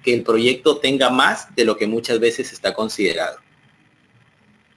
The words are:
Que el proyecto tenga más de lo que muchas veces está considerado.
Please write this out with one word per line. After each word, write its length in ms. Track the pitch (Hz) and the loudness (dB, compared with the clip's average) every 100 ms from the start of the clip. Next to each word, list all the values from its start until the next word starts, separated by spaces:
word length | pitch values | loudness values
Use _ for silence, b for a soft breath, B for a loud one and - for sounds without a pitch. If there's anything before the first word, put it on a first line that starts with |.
Que 100 | 127 | -2
el 80 | 117 | 0
proyecto 560 | 117 113 120 127 156 139 | 0 2 2 2 0 2
tenga 320 | 135 135 127 | 0 2 2
más 420 | 127 156 - - - | 4 2 0 -4 0
de 80 | |
lo 120 | 113 104 | 0 0
que 120 | 107 | -2
muchas 320 | 113 113 113 | -4 -2 0
veces 320 | 117 - 117 | 0 0 -8
está 200 | - 98 | -6 -4
considerado. 640 | 98 110 - 95 85 87 - _ _ _ _ _ _ _ _ _ _ _ _ _ | -4 -4 -2 -2 -2 -6 -8 _ _ _ _ _ _ _ _ _ _ _ _ _